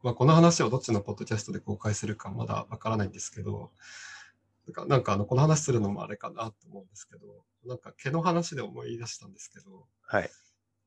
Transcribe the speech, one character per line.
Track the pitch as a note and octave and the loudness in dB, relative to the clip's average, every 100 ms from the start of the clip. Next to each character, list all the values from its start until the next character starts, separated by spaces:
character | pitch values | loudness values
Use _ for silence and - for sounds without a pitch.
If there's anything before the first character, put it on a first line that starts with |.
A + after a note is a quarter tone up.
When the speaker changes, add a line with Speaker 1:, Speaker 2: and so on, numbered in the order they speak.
Speaker 1:
ま | B2 | -2
あ、 | |
こ | A#2 | 4
の | C3 | 8
話 | D#3+ E3+ E3+ | 10 10 8
を | D#3+ | 2
ど | B2 | 0
っ | |
ち | - | 0
の | G#2+ | -2
ポ | G#2 | -2
ッ | G#2 | -8
ド | |
キ | - | -4
ャ | G#2+ | -6
ス | |
ト | - | -4
で | F#2+ | -10
公 | - G#2 | -8 -4
開 | G#2+ | -2
す | G#2 G#2 | -2 -4
る | |
か | G2+ G2 | -8 -8
ま | A2 | -8
だ | A2 G#2+ - | -6 -6 -6
わ | A#2+ | -8
か | A2+ | -4
ら | A2 | -2
な | |
い | F#2+ | -2
ん | |
で | - | -6
す | - | -12
け | - | -8
ど、 | - G#2 - _ - - - - - _ _ _ - | -8 -8 -10 _ -20 -18 -18 -20 -20 _ _ _ -14
な | |
ん | |
か、 | - | -12
な | - C3+ | 0 2
ん | |
か | A#2 | 2
あ | G2+ | -2
の、 | |
こ | G2+ | 0
の | B2+ | 2
話 | D#3 D3+ | 4 4
す | - | 2
る | A#2+ | 0
の | G2+ | 0
も | G2+ | -4
あ | G2+ | -8
れ | G#2+ | -10
か | - | -12
な | G#2+ A2+ | -10 -12
と | _ _ | _ _
思 | G2+ | -20
う | |
ん | F#2+ | -20
で | |
す | G#2 - | -20 -20
け | G#2+ | -20
ど、 | G2+ G2+ _ _ | -20 -20 _ _
な | A#2+ | -14
ん | B2 | -14
か | - | -14
毛 | - C3+ | -10 -4
の | D#3+ | 0
話 | F3 E3+ E3+ | 2 0 -2
で | C#3 | -8
思 | A2 A#2+ | -10 -10
い | A#2+ A#2 | -10 -10
出 | A2+ | -12
し | - | -14
た | G2 | -18
ん | |
で | F#2+ | -20
す | - | -20
け | - | -20
ど、 | - - _ _ | -20 -20 _ _
Speaker 2:
は | - G#2 | -2 -2
い。 | - - _ _ _ _ | -2 -14 _ _ _ _